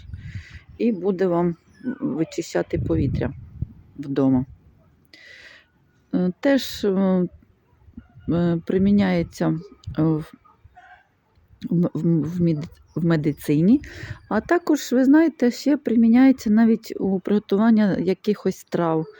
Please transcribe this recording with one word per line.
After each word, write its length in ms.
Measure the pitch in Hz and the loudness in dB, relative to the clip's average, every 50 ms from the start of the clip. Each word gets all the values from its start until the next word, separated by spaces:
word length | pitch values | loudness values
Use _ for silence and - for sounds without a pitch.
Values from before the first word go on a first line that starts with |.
| - - - - - - - - - - - - - - - - | -12 -16 -16 -16 -14 -14 -14 -14 -16 -16 -20 -20 -20 -20 -8 -4
і 140 | 208 240 | -2 -2
буде 360 | 220 170 170 202 196 175 190 180 | -2 -2 -2 -4 -2 0 0 0
вам 280 | 175 170 175 175 165 - _ _ _ - - 254 - - | 0 0 0 0 -2 -4 _ _ _ -12 -10 -10 -8 -6
вичищати 800 | - 147 135 151 160 - - - 165 - - 175 165 - - 165 | -6 -6 -4 -4 -4 -6 -6 -8 -8 -6 -6 -6 -4 -4 -6 -6
повітря 540 | - - 165 160 147 135 135 - 135 - - - - - - - - - - - - - _ - | -4 -4 -2 -2 -2 -2 -2 -4 -4 -6 -8 -12 -18 -20 -14 -14 -14 -14 -14 -18 -20 -20 _ -14
вдома. 480 | 143 143 139 143 135 135 135 127 131 - - - _ - _ _ _ _ _ _ _ _ - - - - - - - - - - _ _ _ _ _ _ _ _ _ _ - | -12 -6 -2 0 0 2 2 0 -2 -4 -10 -18 _ -20 _ _ _ _ _ _ _ _ -20 -20 -20 -20 -20 -20 -20 -20 -20 -20 _ _ _ _ _ _ _ _ _ _ -4
Е, 180 | 185 180 180 - - | -2 -2 -2 -2 -2
теж, 460 | - 277 277 262 - - - - - | 0 0 2 2 0 -4 -8 -4 -2
е, 420 | 202 190 190 196 190 185 180 180 - - - _ _ _ _ _ _ _ _ _ - - - - _ _ - - - | -2 0 2 2 2 2 2 0 -2 -6 -12 _ _ _ _ _ _ _ _ _ -20 -20 -20 -20 _ _ -12 -6 -4
е, 320 | 151 170 175 170 170 165 - | -2 0 0 0 0 -2 -2
приміняється 920 | - 185 190 190 202 202 202 202 185 180 175 170 180 - - 180 160 160 160 175 - - - _ - 147 - | -2 0 0 2 4 4 2 2 2 0 0 -2 -4 -6 -4 -2 -2 -2 -4 -6 -12 -20 -18 _ -10 -4 -2
в, 340 | 156 160 156 151 160 - - - _ _ _ _ - - _ - - - - - _ _ _ _ _ _ _ _ _ _ - _ - - | 0 0 0 -2 -4 -8 -16 -20 _ _ _ _ -20 -20 _ -20 -20 -20 -20 -20 _ _ _ _ _ _ _ _ _ _ -18 _ -8 -4
в, 200 | 180 170 175 - - | 0 0 0 0 -2
в, 360 | 156 165 170 170 160 143 156 175 | -2 0 0 0 0 0 -2 -2
в 60 | 180 | -2
мед-, 280 | 175 165 160 151 151 - - - _ _ _ | 0 0 0 -2 -6 -10 -16 -20 _ _ _
в 100 | 151 170 | -4 0
медицині, 760 | 170 165 156 147 156 143 - - - 147 147 165 196 254 294 - - - - - - - - - - | 0 0 0 0 -2 -4 -4 -2 -2 0 2 4 4 4 2 0 -4 -14 -16 -16 -16 -16 -16 -10 -6
а 120 | 190 214 | -4 -4
також, 500 | 226 - 339 349 - - 311 277 - - | -2 0 0 0 0 0 -2 -2 -2 -2
ви 140 | 240 254 262 | 0 2 4
знаєте, 460 | 254 285 311 330 320 - - 247 240 | 6 6 6 4 4 2 0 0 -2
ще 260 | 233 - - 262 302 285 | -2 -2 0 0 0 0
приміняється 720 | - - 220 240 226 226 226 247 262 269 262 262 - 220 | 0 0 2 4 4 4 6 6 6 6 4 2 0 0
навіть 440 | 208 220 233 220 226 220 - - - - | 2 4 4 4 2 0 -2 -6 -8 -6
у 200 | - 190 196 185 | -4 -2 -2 -2
приготування 800 | - - 202 208 - - 202 196 220 233 226 214 214 196 165 - | -2 0 0 -2 0 0 0 2 4 4 4 4 4 2 0 0
якихось 600 | 165 180 190 - - 208 208 - - 190 185 - | 0 -2 -2 -2 -2 -2 -4 -2 -2 -4 -4 -4
страв. 480 | - _ - 175 170 165 160 160 160 - - - | -6 _ -4 -2 0 0 0 -2 -2 -6 -10 -18